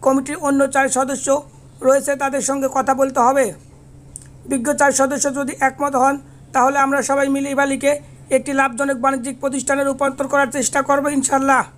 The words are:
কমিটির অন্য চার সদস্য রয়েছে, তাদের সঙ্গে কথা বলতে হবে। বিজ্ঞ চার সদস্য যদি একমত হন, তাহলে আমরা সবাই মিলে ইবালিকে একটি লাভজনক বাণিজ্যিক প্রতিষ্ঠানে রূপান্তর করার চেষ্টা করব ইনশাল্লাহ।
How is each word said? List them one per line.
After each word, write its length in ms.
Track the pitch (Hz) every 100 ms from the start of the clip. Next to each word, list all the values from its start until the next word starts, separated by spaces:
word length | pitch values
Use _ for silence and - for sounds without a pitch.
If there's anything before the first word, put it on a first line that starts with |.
কমিটির 360 | 277 269 269 311
অন্য 300 | 294 277 277
চার 220 | 277 269
সদস্য 540 | 254 262 269 - 277 285 - - -
রয়েছে, 340 | 254 277 277 277
তাদের 240 | 277 269
সঙ্গে 280 | - 277 269
কথা 200 | 269 262
বলতে 260 | 269 269 262
হবে। 320 | 240 277 240 160 - - - - - - - - -
বিজ্ঞ 280 | 269 240
চার 180 | 294 285
সদস্য 420 | - 269 277 285
যদি 180 | 269 269 330
একমত 360 | 269 269 285 269
হন, 220 | 269 277 - - -
তাহলে 260 | 262 262 277
আমরা 240 | 269 277
সবাই 260 | 240 277 277
মিলে 220 | 277 277
ইবালিকে 500 | 269 277 269 277 294 - - -
একটি 220 | 262 262
লাভজনক 440 | 269 277 233 277 269
বাণিজ্যিক 440 | 262 269 247 262
প্রতিষ্ঠানে 440 | 277 262 - 277
রূপান্তর 440 | 277 269 277 269 269
করার 180 | 277 277
চেষ্টা 360 | 294 247 285
করব 260 | 277 277 285
ইনশাল্লাহ। 560 | 285 269 269 269 262 -